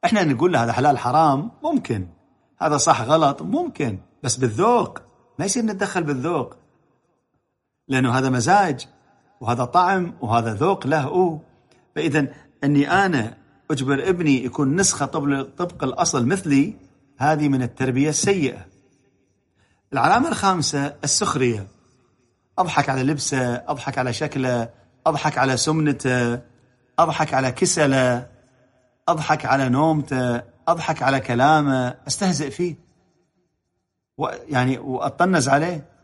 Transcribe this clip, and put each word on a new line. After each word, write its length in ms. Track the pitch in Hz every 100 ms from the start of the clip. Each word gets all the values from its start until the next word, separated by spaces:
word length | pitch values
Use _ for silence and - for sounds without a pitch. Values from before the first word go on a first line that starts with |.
| 175
إحنا 180 | 214
نقول 300 | 165 120 175
له 100 | 151
هذا 80 | 117
حلال 260 | 113 147 135
حرام، 540 | 123 147 156 139 214 -
ممكن، 440 | 311 294 - 107 90 - _ _ _ _
هذا 180 | 170 147
صح 240 | 170 107
غلط، 400 | 113 160 147 143
ممكن، 580 | 165 277 349 - 135 95 - _
بس 140 | 131 123
بالذوق، 640 | 123 107 208 240 - - - _ _ -
ما 60 | 190
يصير 180 | 247
نتدخل 400 | 220 196 202 185
بالذوق، 520 | 151 135 143 165 120 - _ _ _ _ _ _ _ _ _ _ _ _ -
لأنه 240 | 135 135
هذا 180 | 127 131
مزاج 580 | 127 120 202 185 139 - _ _ _ _ _
وهذا 240 | 113 120 123
طعم 480 | 180 180 190 175 -
وهذا 320 | 110 117 113
ذوق 340 | 104 165 190 131
له 140 | 156
هو. 380 | 135 180 185 156 - _ _ _ _ -
فإذا 320 | 156 151 135 - - _
أني 280 | 143 143 143
أنا 460 | 180 196 151 110 - _ _ _
أجبر 380 | 143 131 139 170
ابني 360 | 180 160 131 123
يكون 300 | - 139 160
نسخة 300 | 196 - 139
طبل-، 380 | 156 139 139 135 -
طبق 260 | 175 -
الأصل 420 | 135 - 165 139 120
مثلي، 460 | 190 165 139 147 - - _ _ _
هذه 320 | 143 156 147
من 120 | 135
التربية 480 | 120 - 131 127 151
السيئة. 560 | 151 202 196 131 - - _ _ _ _ _ _ _ _ _ _ _ _
العلامة 340 | 139 139 220 330
الخامسة 680 | 220 196 180 - 147 143 -
السخرية، 640 | 151 - 208 135 127 110 98 _ _ _ _ _ _ _ _ -
أضحك 320 | 175 - 135
على 140 | 135
لبسه، 520 | 131 156 - 135 127 120
أضحك 420 | - 143 - 135
على 160 | 127
شكله، 560 | 113 151 139 131 120 113 _ _ _ -
أضحك 300 | 156 156 139
على 200 | 135 127
سمنته، 840 | - 160 151 135 131 123 120 120 - _ _ _ _ -
أضحك 340 | 165 147 156
على 180 | 135 131
كسله، 760 | 120 185 - 147 135 127 123 131 - _ _ _ _ _ _ -
أضحك 380 | 165 - 156 113
على 240 | 135 131
نومته، 720 | 127 160 156 139 131 123 120 - _ -
أضحك 360 | 170 - 156
على 160 | 131 135
كلامه، 760 | - 120 135 156 143 131 123 - -
أستهزئ 420 | - 190 147 143
فيه. 260 | - 175 - _ _ _ _ _ _ _ _ _ _ _ _ _ -
و-، 120 | - - -
يعني، 300 | 135 127 131
وأطنز 720 | 139 127 143 - 185 175 127
عليه. 400 | 139 165 175 - _